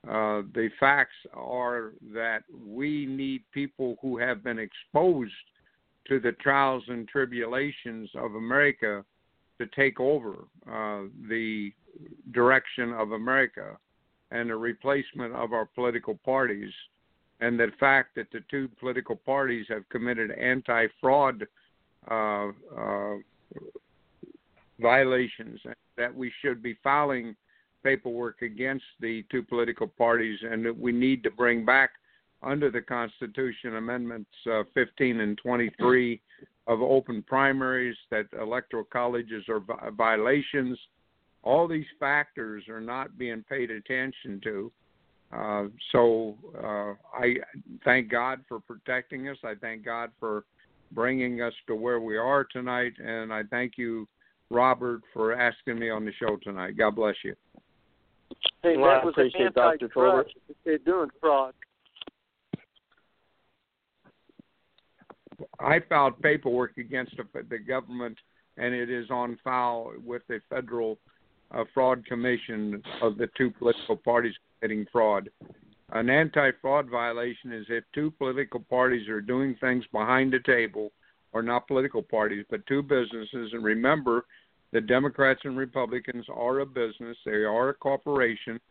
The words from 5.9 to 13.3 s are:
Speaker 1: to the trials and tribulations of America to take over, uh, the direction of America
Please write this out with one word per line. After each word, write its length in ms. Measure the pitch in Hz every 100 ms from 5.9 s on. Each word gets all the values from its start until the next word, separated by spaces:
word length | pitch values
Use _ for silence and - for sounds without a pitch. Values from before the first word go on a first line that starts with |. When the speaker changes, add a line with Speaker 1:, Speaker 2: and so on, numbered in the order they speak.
| _ -
Speaker 1:
to 120 | 135
the 120 | 120
trials 520 | 113 143 139 139 131 113
and 200 | 120 107
tribulations 1000 | 143 131 120 113 127 143 131 120 113 104
of 220 | - 120 107
America 680 | 113 135 143 - 110 101 98 _ _ _ _ _
to 80 | 104 -
take 240 | 139 113
over, 440 | 127 147 113 - - _ -
uh, 320 | 113 107 104 98 120 113
the 420 | 113 110 110 101 _ _ - - - -
direction 600 | 123 120 131 - - 120
of 200 | 117 107
America 640 | 110 117